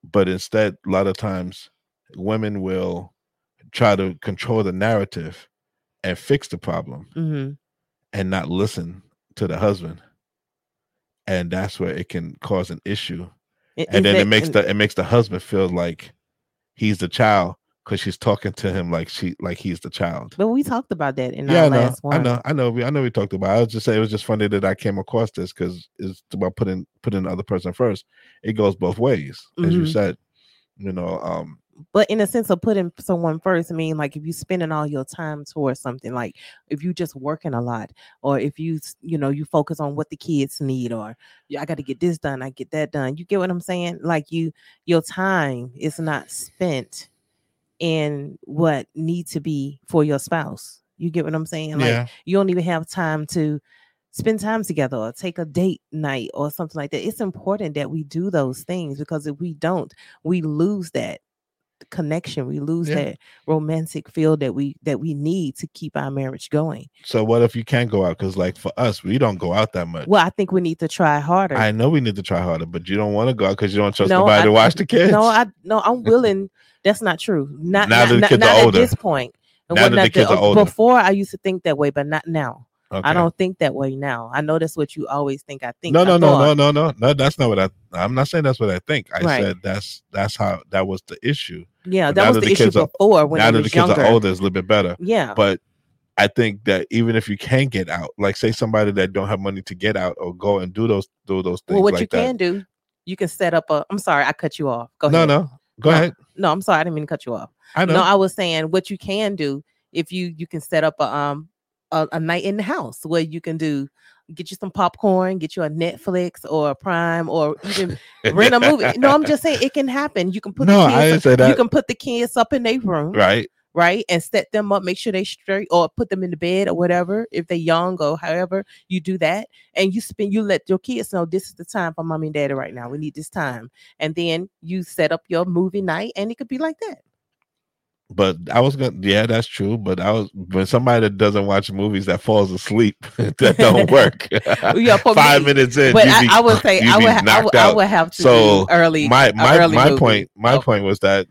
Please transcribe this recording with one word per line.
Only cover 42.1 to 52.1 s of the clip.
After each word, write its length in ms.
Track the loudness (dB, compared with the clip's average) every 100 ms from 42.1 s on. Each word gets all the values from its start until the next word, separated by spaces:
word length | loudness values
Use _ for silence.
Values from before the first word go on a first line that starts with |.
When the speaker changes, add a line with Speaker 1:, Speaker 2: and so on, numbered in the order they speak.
| -2
Speaker 2:
done, 220 | -6 -8
I 80 | -10
get 200 | -14 -8
that 200 | -6 -4
done." 260 | -4 -6 -8
You 80 | -6
get 140 | -4
what 100 | -2
I'm 120 | -6
saying? 380 | -6 -6 -6 -6
Like, 280 | -4 -4 -4
you, 200 | -6 -6 -8 _ _ 0
your 160 | 0
time 680 | 0 -4 -2 0 -2 -6 -10 -8
is 220 | -8 -6
not 300 | -6 -6 -8
spent 800 | -16 -16 _ -4 -4 -8 -18 -20 _ _ _ _ _ _ _
in 580 | -4 -2 -2 -6 -12 -16
what 440 | -12 -2 0 -2 -8 -8
need 320 | -6 -6 -8
to 100 | -10
be 380 | -6 -6 -8 -12 _
for 160 | 0
your 160 | 0 -2
spouse. 600 | -4 -6 -6 -12 -18 -20 _ _
You 120 | -8
get 140 | -6 -6
what 100 | -6
I'm 100 | -8
saying? 320 | -10 -8 -2
Like, 100 | 0
Speaker 1:
Yeah. 180 | 0 -4